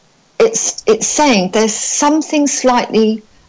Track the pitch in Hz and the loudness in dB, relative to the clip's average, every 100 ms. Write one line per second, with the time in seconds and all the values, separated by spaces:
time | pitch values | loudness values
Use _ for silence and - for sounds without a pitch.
0 | _ _ _ - 220 220 - - - 220 | _ _ _ 0 0 0 -6 -4 -2 0
1 | - - 294 220 185 214 220 214 - - | -2 0 2 2 0 0 -2 -2 -6 -2
2 | 294 311 302 311 285 - 254 240 - 220 | 0 0 0 -2 -2 0 0 0 0 0
3 | 220 220 - _ | 0 0 -8 _